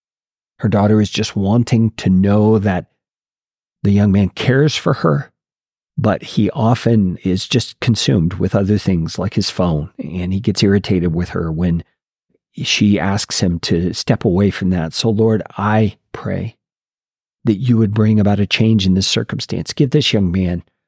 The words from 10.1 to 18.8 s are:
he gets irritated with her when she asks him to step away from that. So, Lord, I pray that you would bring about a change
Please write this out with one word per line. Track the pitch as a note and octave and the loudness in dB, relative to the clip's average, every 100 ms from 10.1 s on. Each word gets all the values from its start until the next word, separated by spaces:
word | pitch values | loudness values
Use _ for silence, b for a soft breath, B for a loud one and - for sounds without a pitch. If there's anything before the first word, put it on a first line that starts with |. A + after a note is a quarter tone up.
| F2 F2+ | -6 -4
he | G2 | -4
gets | G#2+ F#2+ | -2 0
irritated | G2+ G2+ - F#2 F2 | 2 2 0 0 0
with | E2 F2 | -2 -4
her | F2+ E2 | -4 -4
when | D#2 F2+ E2+ - _ _ _ _ _ _ | -2 0 -2 -4 _ _ _ _ _ _
she | - B2+ - G#2 G2+ | -10 -4 0 2 2
asks | F#2 G2+ - - | 0 -4 -4 -2
him | F#2+ E2+ | -2 -2
to | - E2+ F2 | -2 -2 -2
step | - - A2+ G#2+ | -4 -2 0 0
away | F2+ G2+ | 2 0
from | - F#2 | 0 -2
that. | F2+ D#2+ | -2 -4
So, | - A2+ | -4 -2
Lord, | G#2+ A2+ A2 - | 2 2 0 -4
I | - G#2 A2 G#2 - _ | -6 -2 2 0 -2 _
pray | - - F#2 G#2 - _ _ _ _ _ _ _ _ | -10 -6 -6 -8 -12 _ _ _ _ _ _ _ _
that | A2+ G2+ | -2 0
you | B2+ A2+ | 2 2
would | G#2 | 2
bring | A2 G#2+ G#2+ | 2 2 4
about | G2+ G2+ | 2 2
a | G2 | 0
change | - A2 A2+ | 0 2 2